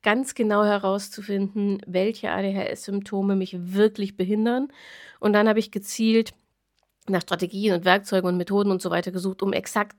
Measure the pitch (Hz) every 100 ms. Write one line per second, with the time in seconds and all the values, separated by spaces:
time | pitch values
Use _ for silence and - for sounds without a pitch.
0 | 208 226 262 - 214 208 208 202 196 196
1 | 202 - 202 196 196 208 202 202 - 180
2 | 202 220 214 190 196 196 - 185 - 196
3 | 202 196 196 196 190 180 175 190 214 214
4 | 196 - 185 208 226 247 277 - - -
5 | - - 208 208 220 214 208 202 - -
6 | 226 226 220 - _ _ _ _ _ _
7 | - 185 - 170 175 196 208 175 180 196
8 | 196 190 180 180 175 196 202 185 180 170
9 | 180 185 190 185 196 - - 214 208